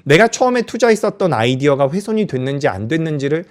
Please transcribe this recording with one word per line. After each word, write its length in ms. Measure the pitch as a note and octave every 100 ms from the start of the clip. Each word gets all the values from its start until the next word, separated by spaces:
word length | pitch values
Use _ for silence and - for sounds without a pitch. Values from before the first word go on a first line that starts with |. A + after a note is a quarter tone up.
내가 220 | C#3+ D#3 A3+
처음에 360 | - B3+ B3
투자했었던 720 | - A#3 A#3+ G#3+ G#3+ G3 F#3+
아이디어가 580 | A#2 A#2+ C3 C#3+ C#3 C#3
훼손이 360 | F3+ G#3+ A3 F#3+
됐는지 400 | C3 C3 C#3 C#3
안 220 | F#2+ A2
됐는지를 560 | E3 D#3+ D3 C#3 D#3+ F#3